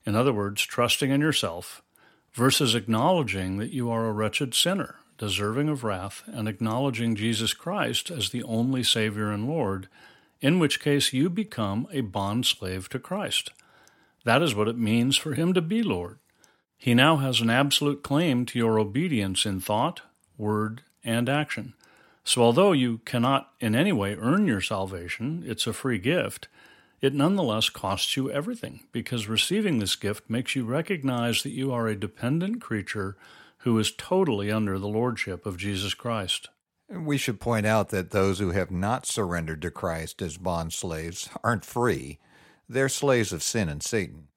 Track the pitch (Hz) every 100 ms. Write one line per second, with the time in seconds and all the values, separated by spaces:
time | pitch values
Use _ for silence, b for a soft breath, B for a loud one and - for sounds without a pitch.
0 | - 104 135 107 101 104 - - 117 -
1 | 139 139 151 143 92 87 - - _ b
2 | b b b - 131 - 131 117 101 113
3 | 147 180 120 98 92 95 113 135 120 113
4 | 113 107 107 - 135 - 170 190 - -
5 | _ - 107 95 104 120 151 143 113 95
6 | 98 - - 202 110 104 113 117 139 113
7 | 117 107 113 107 110 - 165 202 127 117
8 | - 160 101 123 117 113 123 131 117 117
9 | 107 104 107 104 117 160 107 95 95 B
10 | B B B B 135 180 151 - 151 143
11 | - 127 180 175 214 - 101 104 - 143
12 | 110 101 98 110 123 - 92 92 95 127
13 | - 196 196 - - - b b b b
14 | b b 117 127 160 104 107 117 110 117
15 | 123 139 156 131 170 185 165 220 208 92
16 | 87 - _ b b b b _ 127 120
17 | 143 156 135 117 113 120 143 - 147 143
18 | - 139 175 123 120 123 113 110 107 110
19 | 180 120 95 95 107 95 - 107 151 -
20 | - _ _ - 107 107 107 110 - _
21 | 120 113 120 147 147 - - - b b
22 | b b - - 117 127 202 151 123 113
23 | - 123 123 139 - _ 113 113 196 160
24 | 98 82 113 185 202 101 - 101 95 92
25 | 85 - 120 170 135 110 - 107 131 110
26 | 110 175 98 - - b b b b b
27 | 135 139 156 196 139 107 - - 98 98
28 | - - 131 139 185 240 - 65 - 123
29 | 113 120 104 110 - 196 208 127 98 -
30 | 101 107 - 117 - 135 113 139 160 175
31 | 135 123 120 113 139 120 135 120 113 104
32 | 104 - 123 160 190 233 - 110 92 107
33 | 95 98 B B B B 123 113 107 -
34 | - 185 175 104 101 110 104 95 101 107
35 | 123 117 - 90 104 90 98 95 98 -
36 | 120 110 92 - - _ _ _ - 180
37 | 156 139 - 101 117 113 104 110 98 95
38 | 85 101 98 92 95 95 87 87 101 127
39 | - - 95 87 80 78 82 - 92 80
40 | 80 - 90 85 92 85 82 - 92 80
41 | 82 87 - - 110 107 - 117 120 82
42 | 67 - b b b b - 127 135 -
43 | 143 123 107 85 - 113 90 73 - 113
44 | 85 78 -